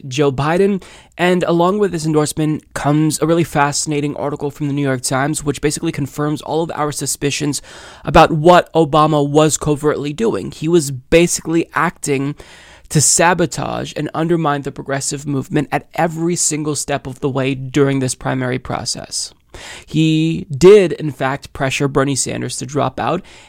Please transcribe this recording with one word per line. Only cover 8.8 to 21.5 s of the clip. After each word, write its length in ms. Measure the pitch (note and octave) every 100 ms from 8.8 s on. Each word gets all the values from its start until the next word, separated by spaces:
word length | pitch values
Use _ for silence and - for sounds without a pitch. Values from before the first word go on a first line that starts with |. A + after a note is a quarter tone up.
| D3+ D3+ D#3 D3+ C#3+
was 300 | D3 D#3 -
covertly 540 | D#3 C#3+ D3 B2 D3
doing. 400 | D3+ A3+ G2 F#2
He 160 | - D#3
was 240 | F3 C#3
basically 800 | B2+ - E3 F3 - D#3 E3 -
acting 640 | C3 E3 - - C3+ C#3 C#3+ - - - - -
to 100 | D#3
sabotage 920 | - - E3+ F3 D#3+ - A2+ A#2 C3+ -
and 160 | D3
undermine 500 | D3+ E3 E3+ D3+ C#3+
the 80 | C#3
progressive 540 | - C#3 C#3 - C#3+ D3
movement 440 | C#3 B2+ D3 -
at 160 | D3 -
every 420 | - E3 D#3+ E3+ F3
single 400 | - D#3 D3+ C#3+
step 320 | - C#3 C3+
of 140 | B2+
the 80 | C#3+
way 260 | C3 C3 C3
during 440 | C3 D3 C#3 C3+
this 160 | B2+ -
primary 440 | C3+ C3 B2+ C3
process. 760 | - - - - - - - _ _ - - - -
He 600 | D3+ D#3+ D#3 D#3+ E3 -
did, 400 | C3 F3+ G#3 E3+
in 200 | - D3+
fact, 420 | - C3+ C#3 -